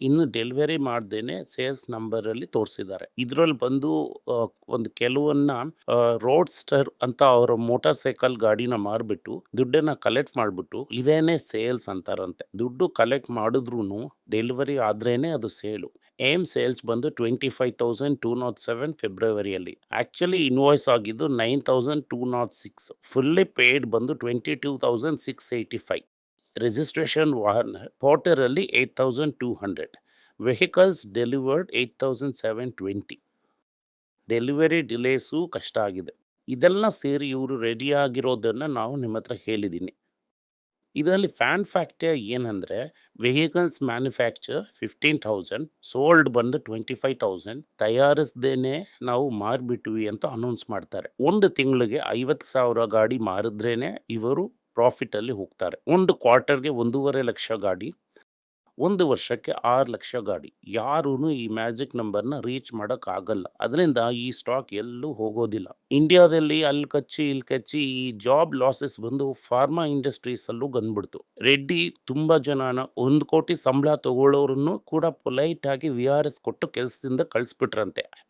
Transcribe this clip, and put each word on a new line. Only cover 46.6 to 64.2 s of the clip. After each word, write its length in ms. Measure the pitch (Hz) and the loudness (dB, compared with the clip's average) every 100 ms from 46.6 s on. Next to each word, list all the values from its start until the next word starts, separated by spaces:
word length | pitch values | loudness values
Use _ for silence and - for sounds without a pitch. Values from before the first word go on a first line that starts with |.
| - 110 110 | -6 -10 -8
ಫೈವ್ 260 | 127 135 131 | -4 -4 -2
ತೌಸಂಡ್, 460 | 110 92 101 127 - - | -4 -4 -10 -14 -14 -4
ತಯಾರಿಸ್ದೇನೆ 1200 | 110 120 139 147 143 131 131 131 131 147 202 - | 0 4 4 4 0 -2 -2 0 -2 -4 -8 -10
ನಾವು 280 | 123 123 143 | -4 -2 -2
ಮಾರ್ಬಿಟ್ವಿ 800 | 107 104 127 123 120 - 110 107 | -2 -2 -4 -4 -6 -4 -4 -4
ಅಂತ 180 | 107 - | -4 -6
ಅನೌನ್ಸ್ 440 | 117 123 113 - | -4 -6 -6 -6
ಮಾಡ್ತಾರೆ. 460 | 101 - 95 - - | -10 -8 -10 -10 -4
ಒಂದು 300 | 135 196 196 | 0 4 4
ತಿಂಗಳಿಗೆ 500 | - 131 127 120 131 - | 4 2 2 2 -2 -4
ಐವತ್ತು 440 | 113 127 156 - | -4 -2 -4 -2
ಸಾವಿರ 340 | 131 123 117 117 | 0 2 2 2
ಗಾಡಿ 320 | 110 110 127 | 2 2 0
ಮಾರಿದ್ರೇನೆ 880 | 107 92 110 104 113 117 139 - - | -4 -2 -4 -2 -4 -2 -4 -8 -8
ಇವರು 380 | 113 113 143 196 | -6 -2 -2 -4
ಪ್ರಾಫಿಟ್ 680 | _ _ - 120 123 120 104 | _ _ 2 2 2 -6 -4
ಅಲ್ಲಿ 160 | 113 | -4
ಹೋಗ್ತಾರೆ. 520 | 107 92 - 87 - - | -6 -8 -6 -6 -6 2
ಒಂದು 260 | 170 185 | 4 4
ಕ್ವಾರ್ಟರ್‌ಗೆ 560 | 175 123 127 127 143 139 | 4 6 6 6 0 0
ಒಂದೂವರೆ 520 | 127 117 135 139 139 | 0 0 0 0 0
ಲಕ್ಷ 300 | 123 107 - | -2 -4 -4
ಗಾಡಿ 420 | 113 98 90 113 170 _ _ _ _ _ _ _ - | -2 -2 -2 -6 -14 _ _ _ _ _ _ _ -2
ಒಂದು 300 | 160 196 165 | 0 2 2
ವರ್ಷಕ್ಕೆ 420 | 123 - 117 - | 2 0 -6 -4
ಆರು 400 | - - 127 127 | -2 2 2 2
ಲಕ್ಷ 240 | 110 - 123 | -4 -8 -8
ಗಾಡಿ. 380 | 107 90 73 _ - | -4 -6 -8 _ -8
ಯಾರೂನು 640 | 104 117 151 143 135 156 | -6 -2 0 0 0 0
ಈ 160 | 143 113 | -2 -4
ಮ್ಯಾಜಿಕ್ 480 | 107 113 113 131 120 | -4 -4 -4 -6 -6
ನಂಬರ್ನ 440 | 107 101 113 147 | -4 -4 -4 -6
ರೀಚ್ 340 | 117 131 - | -6 -8 -8
ಮಾಡಕ್ 360 | 113 107 123 - | -8 -6 -6 -6
ಆಗಲ್ಲ. 360 | 92 95 104 90 - | -8 -4 -4 -6 -6
ಅದರಿಂದ 380 | 110 143 175 120 117 | -4 2 2 2 0
ಈ 180 | 123 | -2